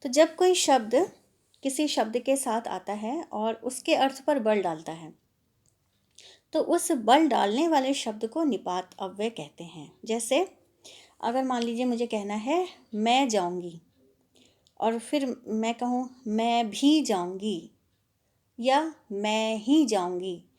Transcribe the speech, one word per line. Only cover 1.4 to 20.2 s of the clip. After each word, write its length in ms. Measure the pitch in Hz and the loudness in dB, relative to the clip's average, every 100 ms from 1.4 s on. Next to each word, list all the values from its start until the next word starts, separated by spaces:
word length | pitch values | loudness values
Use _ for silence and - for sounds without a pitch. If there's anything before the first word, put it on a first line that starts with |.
| _ _ | _ _
किसी 260 | 269 269 302 | -6 -2 -2
शब्द 300 | 285 220 233 | 0 -2 -2
के 180 | 247 269 | 0 -2
साथ 320 | 269 220 226 | 0 -4 -4
आता 240 | 185 - | -8 -6
है 300 | 208 214 285 330 | -8 -6 -6 -8
और 220 | - 214 | -4 -4
उसके 400 | 220 240 254 - | -4 -6 -8 0
अर्थ 300 | 320 269 262 | 2 2 0
पर 140 | - 294 | -2 0
बल 240 | 220 214 | 2 0
डालता 300 | 185 160 160 | 0 -4 -8
है, 200 | 160 156 - _ _ _ _ _ _ _ _ _ _ - - _ | -14 -14 -20 _ _ _ _ _ _ _ _ _ _ -20 -20 _
तो 80 | 311 | -2
उस 320 | - 339 - | 0 0 0
बल 360 | 320 214 262 320 | -2 4 6 6
डालने 400 | 220 202 214 339 | 2 0 2 2
वाले 260 | 311 262 | 2 2
शब्द 320 | 277 - 214 220 | -2 -4 -6 -6
को 180 | 262 | -2
निपात 460 | 330 214 - 180 180 - | -2 -2 -2 -6 -6 -8
अव्यय 320 | 196 190 214 | -10 -6 -6
कहते 340 | 233 147 _ | -6 -16 _
हैं। 280 | 170 165 151 _ | -16 -14 -18 _
जैसे 440 | - 220 226 269 381 - _ _ - - - _ | -6 -4 0 0 0 -6 _ _ -20 -20 -20 _
अगर 240 | - 240 | -4 -2
मान 180 | 262 247 | 0 0
लीजिए 220 | 233 233 | -2 -2
मुझे 220 | 254 240 233 | -2 0 -2
कहना 280 | 220 202 | -4 -4
है 340 | 208 214 320 359 - _ | -6 -2 -2 -2 -6 _
मैं 340 | 214 220 247 277 | -4 2 4 4
जाऊँगी 520 | 220 175 180 175 165 _ _ _ _ _ _ _ _ _ _ | 2 -2 -4 -8 -14 _ _ _ _ _ _ _ _ _ _
और 180 | 220 233 | -2 -2
फिर 440 | 226 294 269 - - | -2 -2 -2 -6 -6
मैं 260 | 220 220 | -4 -2
कहूँ 340 | 233 247 247 254 - - | -2 -2 -2 -4 -10 -4
मैं 440 | 214 226 233 233 | -2 2 2 0
भी 320 | 202 277 311 | 2 4 4
जाऊँगी 680 | 262 202 175 190 202 190 170 _ _ _ _ _ _ _ _ _ | 4 0 -2 -6 -4 -6 -8 _ _ _ _ _ _ _ _ _
या 340 | 240 269 320 311 _ | 2 2 2 -6 _
मैं 440 | 196 208 214 220 220 | -4 -2 0 0 -4
ही 280 | 214 294 285 | 2 4 4
जाऊँगी 580 | 214 175 180 | 2 0 -4